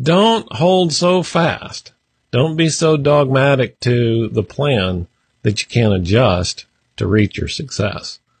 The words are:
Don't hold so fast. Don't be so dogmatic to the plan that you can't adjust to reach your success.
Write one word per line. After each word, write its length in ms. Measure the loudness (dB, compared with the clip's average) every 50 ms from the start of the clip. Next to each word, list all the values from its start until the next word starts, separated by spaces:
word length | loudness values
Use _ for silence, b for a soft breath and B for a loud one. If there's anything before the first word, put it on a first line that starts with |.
Don't 520 | -2 0 2 4 4 4 2 0 -4 -6 -4
hold 400 | 0 2 2 4 2 2 0 0
so 300 | 0 0 2 2 0 0
fast. 680 | -2 -2 -2 0 0 -2 -4 -10 -14 -16 -16 -18 -20 _ _ _ _ _ _ _ _
Don't 240 | 0 0 0 0 0
be 140 | 0 0 0
so 260 | 0 0 2 2 2
dogmatic 840 | 2 2 4 4 4 4 2 2 2 2 4 2 2 0 -2 -4 -4
to 460 | -2 0 0 2 2 0 0 0 -2
the 160 | -2 -2 -4 -4
plan 640 | -4 -4 -4 -2 0 0 0 0 -2 -4 -6 -8 -10 _ _ _ _ _ _
that 200 | -4 -4 -2 -4
you 60 | -4
can't 260 | -4 0 0 2 2 2
adjust 720 | 0 0 0 2 2 4 2 2 0 -2 -6 -8 -12 -16 _ _ _ _ _ _
to 100 | -6 -4
reach 300 | 0 2 2 0 0 -2
your 100 | -6 -8
success. 720 | -8 -8 -10 -10 -10 -6 -6 -6 -6 -6 -10 -14 -16 -18 -20 _ _ _ _